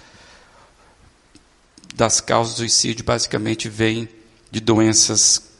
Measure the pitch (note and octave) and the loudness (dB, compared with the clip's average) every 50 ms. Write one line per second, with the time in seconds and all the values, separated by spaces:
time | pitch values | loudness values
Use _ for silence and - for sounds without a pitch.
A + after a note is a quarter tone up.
0 | - - - - - - - - _ _ _ - - _ _ _ _ _ _ _ | -20 -20 -20 -20 -20 -20 -20 -20 _ _ _ -20 -20 _ _ _ _ _ _ _
1 | _ _ _ _ _ _ - - _ _ _ _ _ _ _ _ - - - - | _ _ _ _ _ _ -20 -20 _ _ _ _ _ _ _ _ -20 -8 -2 0
2 | A#2 G#2+ - - - - A2+ A2+ A#2 A2+ A2+ A#2 A#2 A2 - - - A2+ A2 A2 | 0 0 0 0 0 0 0 0 0 0 -4 -6 -4 -2 0 0 0 -2 -4 -4
3 | - - A#2+ A#2 - - - A2 G#2+ A2+ A2+ A2 - A2 G#2 G#2+ A2+ A2 A2 A#2 | -4 -2 -2 -2 -2 -4 -4 -4 -4 -4 -4 -6 -6 -6 -2 0 0 0 0 -2
4 | A2+ - - - - _ _ _ _ _ - A2 A2 A2+ A2 A2 A2 A2 A2 - | -6 -10 -14 -20 -20 _ _ _ _ _ -10 -4 0 2 4 4 4 4 4 4
5 | - - A2 G#2 - - - - - - _ | 2 2 2 2 2 2 0 0 -4 -8 _